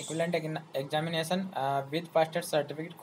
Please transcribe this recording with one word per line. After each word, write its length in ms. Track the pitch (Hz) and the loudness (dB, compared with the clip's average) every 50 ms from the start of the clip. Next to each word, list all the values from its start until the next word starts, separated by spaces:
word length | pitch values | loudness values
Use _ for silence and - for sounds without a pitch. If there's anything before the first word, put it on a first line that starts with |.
| 143 | -6
equivalent 560 | - 156 160 165 175 170 165 151 160 156 143 - - - 139 139 | -4 -2 0 0 2 2 0 0 -2 -4 -4 -6 -4 -4 -4 -2
examination, 600 | 143 151 156 156 165 170 160 160 160 180 190 190 190 - | 0 0 0 0 0 0 -2 0 0 0 -2 -2 -2 -2
अ, 360 | 131 135 139 139 139 139 135 | -2 0 2 2 0 0 0
with 140 | 143 170 175 | -2 -4 -4
first 280 | 165 - 165 160 160 - | 2 4 4 4 4 2
aid 120 | 175 165 | -2 -2
certificate 520 | - - 151 143 - 151 151 160 170 170 - | 2 2 2 2 0 -4 -6 -8 -8 -4 2